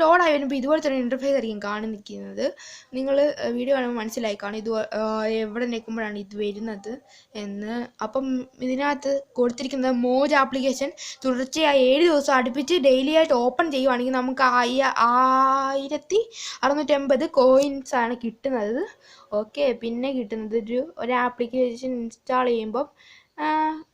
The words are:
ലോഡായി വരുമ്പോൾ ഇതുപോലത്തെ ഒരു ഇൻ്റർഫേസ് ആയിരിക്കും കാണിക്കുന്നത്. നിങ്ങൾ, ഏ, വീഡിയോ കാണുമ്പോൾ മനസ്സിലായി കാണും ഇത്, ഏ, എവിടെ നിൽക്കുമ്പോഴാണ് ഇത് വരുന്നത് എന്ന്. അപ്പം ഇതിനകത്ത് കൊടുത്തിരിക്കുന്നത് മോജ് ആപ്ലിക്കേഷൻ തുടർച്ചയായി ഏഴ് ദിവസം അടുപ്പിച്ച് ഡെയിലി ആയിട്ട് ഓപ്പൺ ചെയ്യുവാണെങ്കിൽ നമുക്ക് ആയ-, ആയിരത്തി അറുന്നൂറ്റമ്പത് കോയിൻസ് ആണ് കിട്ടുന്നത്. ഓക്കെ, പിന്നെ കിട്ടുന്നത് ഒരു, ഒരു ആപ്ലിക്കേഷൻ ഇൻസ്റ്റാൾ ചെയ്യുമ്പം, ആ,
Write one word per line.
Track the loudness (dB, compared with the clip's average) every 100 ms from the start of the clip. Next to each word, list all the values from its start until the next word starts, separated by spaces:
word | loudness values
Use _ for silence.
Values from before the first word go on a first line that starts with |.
ലോഡായി | 6 6 4
വരുമ്പോൾ | 2 0 -2
ഇതുപോലത്തെ | 0 0 2
ഒരു | 0
ഇൻ്റർഫേസ് | -2 -2 0
ആയിരിക്കും | 0 -2 -6
കാണിക്കുന്നത്. | -6 -6 -6 -10 -12 -14 -12 -6 -6 -6 -16 -20 -12
നിങ്ങൾ, | -6 0 2
ഏ, | 2 0 -4
വീഡിയോ | -2 0 0
കാണുമ്പോൾ | 0 -4
മനസ്സിലായി | -6 -6 -6 -6
കാണും | -8 -8
ഇത്, | -4 -4 -4
ഏ, | -4 -4 -2 -2 -2
എവിടെ | -4 -4 -4
നിൽക്കുമ്പോഴാണ് | -6 -8 -8 -6 -8
ഇത് | -10 -6
വരുന്നത് | -6 -4 -8 -10 -10 -14 -16 -20 _
എന്ന്. | -12 -10 -8 -8 -8 -8 -8
അപ്പം | -6 -4 -2 -4 -6 _
ഇതിനകത്ത് | -4 -2 0 -2 -2 -2 -4
കൊടുത്തിരിക്കുന്നത് | 0 0 0 -6 -2 0 0
മോജ് | 2 2 4
ആപ്ലിക്കേഷൻ | 4 2 0 -2 -2 -4 -6 -14 -6
തുടർച്ചയായി | -2 -2 -2 0 4 6
ഏഴ് | 6 6
ദിവസം | 6 4 4
അടുപ്പിച്ച് | 2 2 -2 0 2 4
ഡെയിലി | 4 4 4
ആയിട്ട് | 4
ഓപ്പൺ | 4 2 0 -2
ചെയ്യുവാണെങ്കിൽ | 0 0 0 0 -2
നമുക്ക് | -2 2 4
ആയ-, | 4 2 2 0 2 4
ആയിരത്തി | 4 4 4 4 2 0 -2 -4 -6 0 0 0 -8 -14 -2
അറുന്നൂറ്റമ്പത് | 0 0 2 0 2 0 2
കോയിൻസ് | 4 6 6 4 -2 -4
ആണ് | -2 -2 -2
കിട്ടുന്നത്. | -6 -6 -4 -2 -2 -4 -6 -10 _ -20 _
ഓക്കെ, | -6 -4 -2 -2 0
പിന്നെ | -4 -4 -2
കിട്ടുന്നത് | -4 -4 -6 -4 -4
ഒരു, | -2 -4 -4 -6
ഒരു | -4 0
ആപ്ലിക്കേഷൻ | -2 -2 -4 0 -2 -2 -6 -6
ഇൻസ്റ്റാൾ | -8 -12 -4 0 0
ചെയ്യുമ്പം, | 0 -2 -4 -6 _ _ -20 _ -6
ആ, | -2 0 -2 -4 -12